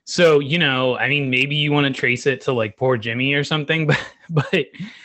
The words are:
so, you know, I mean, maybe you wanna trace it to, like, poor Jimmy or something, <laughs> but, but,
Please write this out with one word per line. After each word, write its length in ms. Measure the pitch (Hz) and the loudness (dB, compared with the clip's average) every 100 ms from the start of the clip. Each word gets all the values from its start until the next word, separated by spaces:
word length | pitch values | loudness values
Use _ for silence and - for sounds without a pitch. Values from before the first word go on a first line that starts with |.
| - | -10
so, 340 | - 170 147 | 4 6 6
you 180 | 139 175 | 2 0
know, 400 | 147 131 127 113 | 2 2 0 0
I 120 | 120 | 0
mean, 200 | 143 135 | 0 0
maybe 260 | 127 139 147 | 0 0 -2
you 160 | 147 | 0
wanna 200 | 147 139 | 2 2
trace 340 | 131 123 123 143 | 0 -2 0 0
it 160 | 127 | -2
to, 120 | - | -2
like, 240 | 123 107 - | -2 -2 -2
poor 200 | 131 123 | 0 0
Jimmy 360 | 113 117 135 | -2 -4 -2
or 100 | 143 | -2
something, 440 | 143 156 147 160 147 | -2 -4 -2 -2 0
<laughs> 40 | |
but, 80 | 143 - - - | -2 -4 -18 -4
but, 360 | 156 - 180 - - 202 - | -4 0 -2 -2 -10 -16 -16